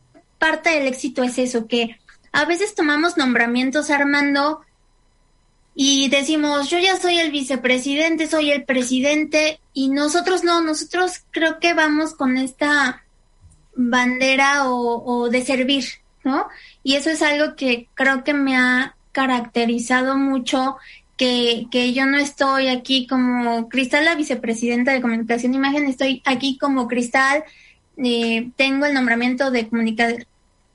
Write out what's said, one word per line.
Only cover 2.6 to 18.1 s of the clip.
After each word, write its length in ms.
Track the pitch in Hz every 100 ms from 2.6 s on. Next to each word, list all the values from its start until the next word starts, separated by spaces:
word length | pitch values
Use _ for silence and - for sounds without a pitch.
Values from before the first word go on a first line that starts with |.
| 415
tomamos 420 | - 302 294 339 349
nombramientos, 760 | 262 233 233 240 262 285 294
Armando, 720 | 285 285 285 285 285 294 311 - _ _ _ _ _ _ _ _ _ _ -
y 320 | 269 277 269
decimos, 600 | 277 277 311 294 285 277
"Yo 80 | 349
ya 180 | 370 370
soy 220 | 359 349
el 120 | 330
vicepresidente, 960 | 285 262 262 247 254 262 285 320 320 311
soy 240 | 320 294
el 140 | 285
presidente", 960 | - 262 240 254 277 302 302 302 311 311 _
y 180 | 269 269
nosotros 540 | 277 294 330 349 359
no, 160 | 339 339
nosotros 640 | 320 311 311 349 359 359 _
creo 300 | - 320 320
que 140 | 349
vamos 400 | 330 311 302 311
con 220 | 311 262 254
esta 640 | 262 - 294 294 262 - _ _ _ _ - _ _ -
bandera 920 | 247 247 247 254 262 262 277 285 262
o, 360 | 247 240 233
o 240 | 254 240 240
de 140 | 247
servir, 400 | 254 262 262 277 254 - _ _
¿no? 240 | 269 277 403 - - -
Y 100 | 269
eso 160 | 277 294
es 120 | 311
algo 340 | 302 294 302 302
que 320 | 269 240 -
creo 280 | - 269